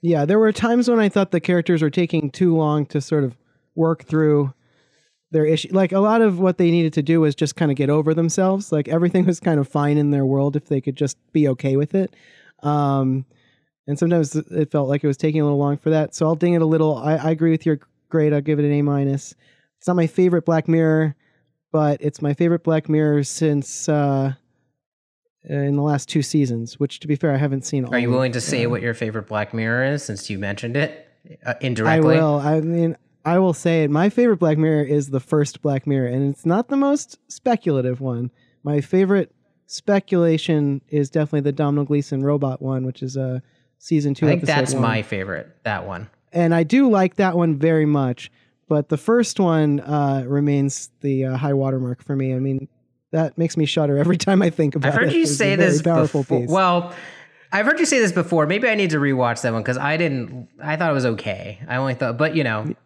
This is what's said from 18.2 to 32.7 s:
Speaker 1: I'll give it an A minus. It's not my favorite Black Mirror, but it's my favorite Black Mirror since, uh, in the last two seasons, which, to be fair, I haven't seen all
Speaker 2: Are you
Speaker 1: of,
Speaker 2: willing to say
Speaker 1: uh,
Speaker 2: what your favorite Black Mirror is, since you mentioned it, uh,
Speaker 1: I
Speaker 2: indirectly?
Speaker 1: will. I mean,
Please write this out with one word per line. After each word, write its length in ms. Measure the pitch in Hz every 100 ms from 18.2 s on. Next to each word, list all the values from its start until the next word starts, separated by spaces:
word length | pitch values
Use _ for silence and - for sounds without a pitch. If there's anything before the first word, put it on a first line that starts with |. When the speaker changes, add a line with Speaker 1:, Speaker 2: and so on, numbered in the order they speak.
| 151
Speaker 1:
I'll 100 | 147
give 180 | 143 147
it 60 | 147
an 80 |
A 100 | 147
minus. 500 | 143 143 139 139 - - _ _ _ _
It's 80 | -
not 80 | 180
my 100 | 165
favorite 400 | - 180 175 165
Black 220 | 160 156
Mirror, 480 | 165 160 156 156 143 _ _ _ _ _
but 260 | 156 151 147
it's 220 | 151 -
my 140 | 151 143
favorite 280 | 170 170
Black 240 | 165 156 156
Mirror 360 | 151 151 147
since, 680 | 139 - 160 147 135 - -
uh, 440 | 147 143 139 135 131 _ _ _ _ _ _ _ _ _ _
in 320 | - 143 143 143
the 60 |
last 260 | 151 143 -
two 120 | 160
seasons, 580 | 131 151 135 117 117 -
which, 200 | 143 -
to 80 | 151
be 80 | 143
fair, 180 | 165
I 40 | 139
haven't 280 | 147 135 131
seen 200 | 143 123
all 80 |
Speaker 2:
Are 40 | 123
you 80 | 120
Speaker 1:
of, 40 |
Speaker 2:
willing 180 | 127 127
to 60 | 120
say 240 | - 131 120
Speaker 1:
uh, 40 |
Speaker 2:
what 140 | 120
your 100 | 117
favorite 340 | 113 113 107 101
Black 240 | 107 104
Mirror 320 | 113 113 120 131 143
is, 80 |
since 260 | - 101 -
you 80 | 98
mentioned 400 | 101 101 120 131
it, 300 | 151 - - _ - -
uh, 120 | - 120
Speaker 1:
I 60 | 135
Speaker 2:
indirectly? 500 | 113 110 160 156 160
Speaker 1:
will. 200 | 160 147
I 260 | 143 156
mean, 340 | 156